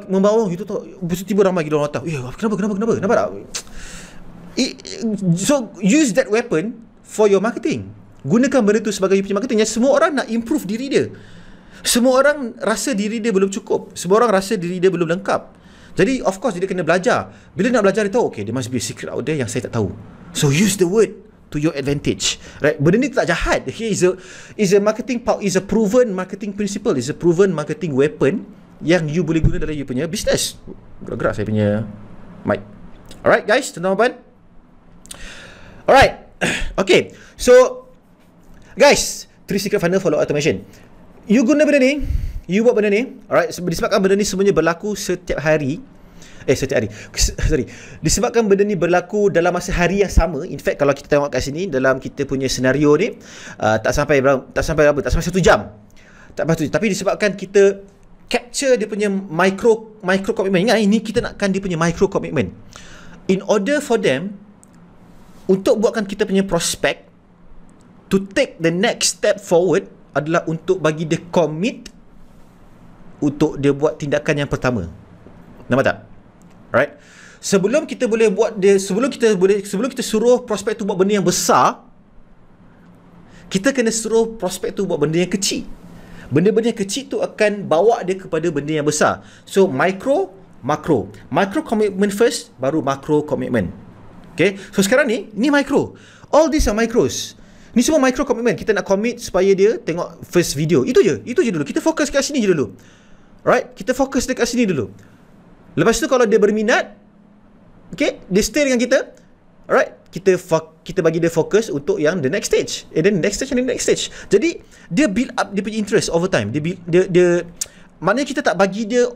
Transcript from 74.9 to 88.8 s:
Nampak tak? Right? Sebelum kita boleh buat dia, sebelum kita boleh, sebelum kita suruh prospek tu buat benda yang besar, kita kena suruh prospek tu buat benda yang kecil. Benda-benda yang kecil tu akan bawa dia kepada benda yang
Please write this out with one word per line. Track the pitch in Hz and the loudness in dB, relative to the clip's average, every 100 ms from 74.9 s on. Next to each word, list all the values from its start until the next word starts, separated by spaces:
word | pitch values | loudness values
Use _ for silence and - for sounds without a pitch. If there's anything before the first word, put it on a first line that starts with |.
| - - - - - - - - | -12 -20 -20 -20 -20 -20 -14 -2
Nampak | 127 | 0
tak? | 101 - - - - - - - - | 0 -2 -8 -20 -20 -20 -20 -20 -4
Right? | 117 165 - - - - - | 0 0 -4 -20 -20 -20 -12
Sebelum | - 190 202 294 320 | -2 0 2 0 -2
kita | - 247 | -4 -2
boleh | 226 220 | 2 2
buat | 190 233 220 | 2 -2 2
dia, | 196 196 | 4 4
sebelum | 196 190 262 | 2 -2 -2
kita | - 226 185 | 2 2 4
boleh, | 190 202 | 2 2
sebelum | 196 190 254 | -2 -4 -4
kita | 226 | -6
suruh | - 220 240 247 | -2 0 4 2
prospek | 240 202 220 214 | 0 -4 -4 -4
tu | |
buat | 208 185 | -2 0
benda | 196 208 | 2 2
yang | |
besar, | 175 - - 196 226 - - - - - - - - - - - - - - - - - - | 0 0 2 4 4 0 -12 -20 -20 -20 -20 -20 -20 -20 -20 -20 -20 -20 -20 -20 -20 -20 -10
kita | 190 269 | -2 -2
kena | 269 226 | 0 0
suruh | 220 - 226 226 226 | -2 0 0 0 -4
prospek | 185 - - - | -8 -6 -8 -4
tu | |
buat | 190 160 | -4 -2
benda | 147 165 | 0 0
yang | 180 | 0
kecil. | 196 - - - - - - - - - | -2 -4 -6 -8 -16 -18 -20 -20 -18 -2
Benda-benda | 139 196 214 226 226 | 2 4 2 0 -2
yang | |
kecil | 190 277 277 | -4 -6 -6
tu | 233 | -6
akan | - - 208 202 | -4 0 0 0
bawa | 143 156 214 - | 0 4 4 2
dia | 180 190 | -2 -6
kepada | - 160 175 | -4 -2 -2
benda | 143 147 | -2 -2
yang | 156 | -2